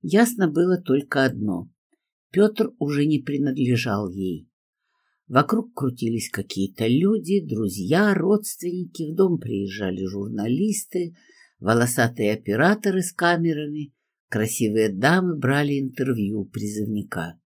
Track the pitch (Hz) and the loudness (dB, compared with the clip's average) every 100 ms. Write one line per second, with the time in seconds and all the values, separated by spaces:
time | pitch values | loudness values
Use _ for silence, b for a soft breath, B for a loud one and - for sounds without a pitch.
0 | 175 190 240 240 180 151 180 175 175 135 | 2 4 4 2 0 2 2 2 2 0
1 | 143 139 131 117 104 87 - _ _ _ | 0 0 0 0 -4 -4 -8 _ _ _
2 | _ _ _ 185 214 214 214 _ 147 143 | _ _ _ 2 2 2 -4 _ -2 2
3 | 147 151 127 143 143 131 123 120 120 101 | 2 2 0 -2 0 0 2 2 0 -2
4 | 101 95 95 82 - _ _ _ _ _ | -2 -4 -4 -6 -12 _ _ _ _ _
5 | _ _ _ 127 147 220 - - 135 123 | _ _ _ 0 2 0 -2 -4 -4 -2
6 | 117 117 - - 95 - 98 - 113 131 | -4 -4 -4 -8 -6 -4 -4 0 2 4
7 | 190 220 165 196 151 110 104 101 92 160 | 4 2 2 -2 0 -2 -2 -4 0 4
8 | 208 196 185 208 208 - 175 180 175 - | 4 2 2 2 0 -8 -6 -6 -8 -8
9 | 156 170 190 170 113 101 98 101 98 95 | -6 2 2 2 -2 -4 -4 -4 -4 -4
10 | 95 98 101 110 110 131 214 202 - 180 | -6 -6 -6 -4 -2 0 0 -2 -6 -6
11 | 170 170 b b b b 98 117 120 123 | -6 -10 b b b b 0 2 2 2
12 | 120 120 104 107 - 107 165 208 202 190 | 0 2 -2 0 -2 2 2 2 0 -2
13 | 180 - 175 170 165 151 151 151 147 _ | -4 -2 0 2 0 -2 -6 -8 -10 _
14 | _ _ _ 107 110 - 110 110 110 95 | _ _ _ -2 -2 0 0 2 2 2
15 | 131 180 185 160 123 143 143 139 135 - | 2 4 2 0 0 0 0 -2 -4 -4
16 | 131 117 101 107 98 107 104 104 104 104 | -2 0 0 -2 -6 -6 -6 -4 -4 -4
17 | - 92 82 82 | -6 -8 -8 -12